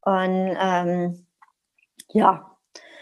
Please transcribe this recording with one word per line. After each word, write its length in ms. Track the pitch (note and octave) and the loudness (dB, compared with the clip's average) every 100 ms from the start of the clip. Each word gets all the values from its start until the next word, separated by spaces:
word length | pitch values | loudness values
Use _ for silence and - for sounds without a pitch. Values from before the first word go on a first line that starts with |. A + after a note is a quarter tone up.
Und, 540 | - F#3+ F#3 F#3 F#3+ F3 | -2 0 0 -2 -2 -2
ähm, 680 | F#3+ F3+ F3 F3+ F3 F3 _ _ - _ _ _ _ _ - A3 | 0 0 0 -2 -4 -6 _ _ -20 _ _ _ _ _ -4 2
ja. 400 | F#3+ F3+ - _ _ - - - | 2 2 -6 _ _ -20 -20 -20